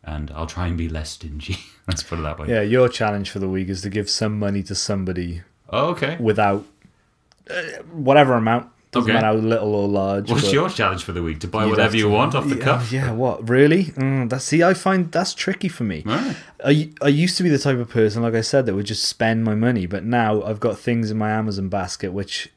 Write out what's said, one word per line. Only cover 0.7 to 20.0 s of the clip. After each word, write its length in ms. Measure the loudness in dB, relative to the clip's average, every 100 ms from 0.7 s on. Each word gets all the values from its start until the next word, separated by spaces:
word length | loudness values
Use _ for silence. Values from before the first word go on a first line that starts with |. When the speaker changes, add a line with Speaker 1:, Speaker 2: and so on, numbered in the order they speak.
| -2
Speaker 1:
be 100 | -4
less 220 | -6 -8
stingy. 460 | -12 -12 -12 -8 -10 -10
<laughs> 140 | _ -8
Let's 160 | -8
put 160 | -6 -6
it 40 |
that 140 | -6 -6
way. 80 | -2
Speaker 2:
Yeah, 120 | 0
your 280 | 2 4 4
challenge 400 | 2 -2 0 -4
for 80 | -4
the 100 | -2
week 200 | -2 -2
is 120 | -4
to 60 | -4
give 200 | -4 -4
some 280 | -2 -2 -2
money 220 | -2 -2
to 120 | -4 -6
somebody 680 | -4 -2 -2 -4 -4 -8 -12 _ _
Speaker 1:
Oh, 200 | -2 -2
okay. 280 | -2 -4 0
Speaker 2:
without, 460 | 0 4 4 2 -4 _ _ _ _ _ _ _ -10
uh, 120 | -8 -8 -12 -14
whatever 420 | -6 6 8 8
amount. 340 | 6 4 0 -2 _ _
Doesn't 180 | -2 2
Speaker 1:
Okay. 40 |
Speaker 2:
matter 140 | 2 4
how 80 | 2 2
little 260 | 2 2
or 140 | 0 0
large, 420 | 0 0 -2 0
Speaker 1:
What's 140 | 0
Speaker 2:
but 80 | 2
Speaker 1:
your 140 | 2 0
challenge 360 | 0 -2 -2 -6
for 80 |
the 100 | -4
week? 160 | -4 -6
To 80 | -6
buy 160 | -2
Speaker 2:
you'd 60 | 2
Speaker 1:
whatever 140 | 2
Speaker 2:
have 120 | 2 2
Speaker 1:
you 80 |
Speaker 2:
to 60 | 2
Speaker 1:
want 260 | 4 2 0
off 100 | -2
the 80 | -2
Speaker 2:
yeah, 60 |
Speaker 1:
cuff? 280 | 0 0 0
Speaker 2:
yeah, 200 | -2 -2
what? 340 | -2 -2 -2 0
Really? 380 | 6 6 6 2
Mm, 440 | -2 -2 0 -2
that's, 140 | -4
see, 200 | 0 4
I 100 | 4
find 360 | 4 2 0 0
that's 200 | -2 -4
tricky 360 | -4 -6 -4 -6
for 160 | -4 -4
me. 180 | -4 -2
Speaker 1:
Right. 300 | -2 -2 -6 -12 _ 2
Speaker 2:
I, 240 | 2 2 -2
I 60 | 0
used 300 | 2 2 0
to 60 |
be 40 | 2
the 100 | 2
type 200 | 2 0
of 100 | 0
person, 340 | 2 2 2
like 120 | 0
I 80 | 0
said, 240 | 2 0 2
that 100 | -2
would 100 | -4
just 180 | -4 -4
spend 400 | -2 0 2 0
my 100 | 2
money. 300 | 2 2 -2
But 180 | -4